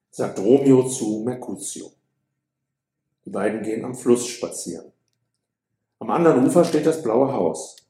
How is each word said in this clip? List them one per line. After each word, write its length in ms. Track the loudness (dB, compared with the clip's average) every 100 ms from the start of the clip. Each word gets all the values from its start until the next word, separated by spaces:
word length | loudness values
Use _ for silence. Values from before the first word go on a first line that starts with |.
| _
sagt 280 | -8 -6 -2
Romeo 480 | 4 4 6 4 4
zu 340 | -2 -4 -4
Mercutio. 640 | -6 -8 -10 -12 -12 -14 -16 _ _ _ _ _ _ _ _ _ _ _ _ _
Die 60 | -12
beiden 320 | -4 -4 -4
gehen 220 | -6 -6
am 100 | -6
Fluss 320 | -4 2 2 0
spazieren. 680 | -8 -10 -8 -12 -12 -16 _ _ _ _ _ _ _ _ _ _ -12
Am 120 | -2
anderen 360 | 2 4 6 4
Ufer 180 | 4
steht 220 | 4 2 0
das 160 | -2
blaue 300 | 0 0 0
Haus. 440 | 0 -2 -4 -10 -18 _